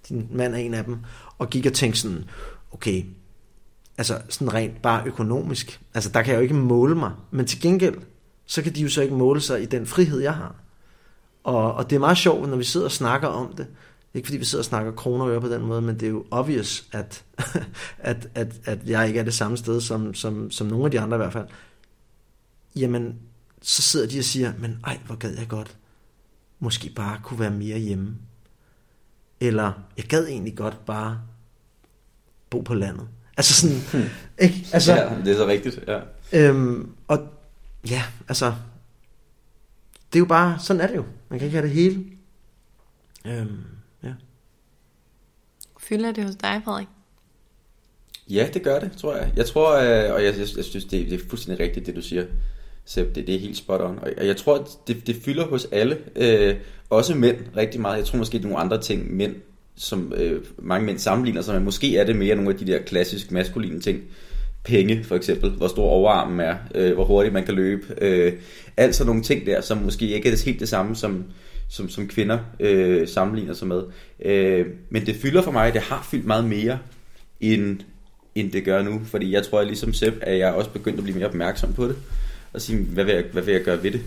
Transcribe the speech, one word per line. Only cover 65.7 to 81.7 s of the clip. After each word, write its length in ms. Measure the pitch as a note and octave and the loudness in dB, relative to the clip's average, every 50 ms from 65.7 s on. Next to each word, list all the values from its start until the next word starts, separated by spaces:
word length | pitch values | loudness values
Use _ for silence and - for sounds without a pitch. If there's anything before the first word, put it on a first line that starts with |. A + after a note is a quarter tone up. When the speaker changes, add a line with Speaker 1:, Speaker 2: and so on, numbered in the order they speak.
| - - - - | 2 2 4 6
Speaker 2:
overarmen 500 | D2+ F#2 F#2+ G#2+ G#2 F2+ - - F2+ F2 | 6 6 6 6 6 4 2 0 0 0
er, 160 | E2+ D#2+ F2 F#2+ A2+ - - | 0 0 -2 -4 -6 -6 0
øh, 180 | - F#2 F2+ F2 | 2 4 4 4
hvor 120 | F2 F#2+ | 4 4
hurtigt 280 | - G2+ G2+ G2+ A2 G2 | 6 6 6 6 4 2
man 120 | F#2+ F#2 | 0 0
kan 80 | - G2+ | 0 0
løbe. 300 | F#2+ F#2+ F#2+ G2+ G2 - - - - | 2 2 2 0 -2 -4 -10 -6 0
Øh, 320 | - G2 F#2 F2+ F2 F2+ F2 - - - - - - - - | 2 2 4 4 4 4 2 -2 -12 -18 -20 -20 -20 -8 2
alt 180 | - A#2+ B2+ - | 4 4 6 6
sådan 120 | - C3+ | 4 4
nogle 160 | A#2 A2+ A2+ A2+ | 4 4 2 2
ting 220 | - - - G2 | 2 0 0 2
der, 160 | G2+ F#2+ - | 0 0 0
som 160 | - - A2 | 0 0 -2
måske 300 | G#2+ G2+ G#2 G2+ - A#2 | 0 0 0 0 0 -2
ikke 220 | G#2+ G#2 G#2 - B2+ | 0 -2 2 2 4
er 160 | A2+ G#2+ - | 4 4 2
helt 140 | C3+ B2 - | 2 -2 -2
det 100 | A2 A2+ | -2 0
samme, 260 | A2+ G2 F#2 G#2 A2+ | 0 0 0 0 -2
som, 280 | A2 - G#2 G2 F#2 F#2 - - - - - - - - - | -4 -2 -2 -2 -4 -6 -10 -14 -18 -20 -10 -8 -8 -8 -6
som, 200 | - - G2+ F2+ | -6 -8 -8 -8
som 180 | - - G#2 | -6 -8 -8
kvinder, 320 | G2 - - G#2+ G2+ A2+ A#2+ A#2 - - - | -4 0 0 2 2 0 -2 -2 -6 -6 0
øh, 480 | - G#2 G2 F#2+ F#2 F2+ F2+ F2 E2 | 2 4 6 6 6 6 4 4 2
sammenligner 460 | E2+ - - F#2 G2+ A2 A2 G2+ D2+ D#2 | 2 2 0 0 0 0 -4 -4 -6 -8
sig 140 | - - | -6 -4
med. 160 | F#2 F2 F2+ F#2 F2+ - - - - - - - | -2 -2 -2 -2 -6 -12 -18 -20 -20 -18 -6 0
Øh, 400 | F#2+ G2+ G2 F#2+ F#2+ F#2+ F2+ F2 E2+ - - - - | 2 4 4 4 4 4 4 2 0 -4 -12 -12 -4
men 160 | - A2 G#2+ | -2 -2 0
det 100 | G#2+ G#2+ | -2 -4
fylder 260 | - - C#3 D3+ F3+ | -2 -2 4 4 4
for 100 | F3+ E3 | 4 4
mig, 220 | C#3 A#2 A2 A#2 A2 | 2 4 4 4 4
det 80 | A2+ | 2
har 260 | G#2 - C3+ C3+ - - | -2 -2 -6 -6 -6 -4
fyldt 140 | - B2 G#2+ | -6 -4 0
meget 200 | G#2 G#2+ A2+ A#2 | 2 2 2 2
mere, 340 | A2+ G#2+ G#2 G#2+ A#2 C3 B2+ - - - - - - - - - - - - | 2 0 0 0 0 -2 -2 -8 -12 -20 -20 -20 -20 -20 -20 -20 -20 -10 -2
end, 400 | G#2+ A2 A2 G#2+ G2+ G2+ G2 G2 - - - - - - - - _ _ - | 2 4 4 4 4 0 -2 -4 -8 -16 -20 -20 -20 -20 -20 -20 _ _ -4
end 160 | G#2+ G#2 F#2+ | -2 -2 0
det 140 | F#2 G2 F#2+ | -2 -2 0
gør 160 | F#2+ F#2+ G2 G2+ | 2 2 2 2
nu. 180 | G2+ G#2+ A2 A2 | 0 -2 -4 -6
Fordi 260 | A2 - G#2 G2 F#2 F#2 | -4 -4 -2 -2 2 2
jeg 100 | G2+ G2+ | 0 0
tror, 140 | - - G#2 | 2 2 2
at 80 | G#2 | 2
ligesom 260 | G#2 G#2+ - - A2+ - | 2 -2 -4 -2 -2 0
Sepp, 220 | - A2 A2 A2 - | 2 2 2 0 0
er 120 | - - F#2+ | -2 0 2
jeg 200 | F#2 F#2 F#2+ E2+ | 4 4 4 2
også 160 | F2 G#2+ A2+ | 2 -2 -2
begyndt 280 | - G2+ G2+ G#2+ G2+ | -4 -6 -4 -4 -4
at 60 | - G2+ | -2 -4
blive 140 | G2 F#2+ | -4 -2
mere 100 | F#2 F#2 | -2 -2
opmærksom 460 | G#2 - F2 E2+ F2+ G#2 - - - | -2 -2 -2 -2 -2 0 0 0 0